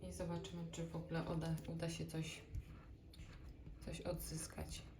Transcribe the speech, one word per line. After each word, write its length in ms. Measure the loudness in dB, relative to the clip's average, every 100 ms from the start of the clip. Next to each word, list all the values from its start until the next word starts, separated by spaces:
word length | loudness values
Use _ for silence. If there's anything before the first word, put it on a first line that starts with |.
| -4
I 20 |
zobaczymy, 500 | 0 2 2 0 -2 -2
czy 140 | 0 0
w 100 | 2
ogóle 260 | 2 2
uda, 320 | 6 4 6 4 2
uda 220 | 2 2
się 160 | 2 2
coś, 340 | 2 0 -2 -2 -2 -2 -8 -10 -12 -12 -10 -8 -8 -8 -8 -8 -6
coś 160 | -4 0
odzyskać. 840 | 2 2 2 -2 -2 -4 -4 -4 -6 -10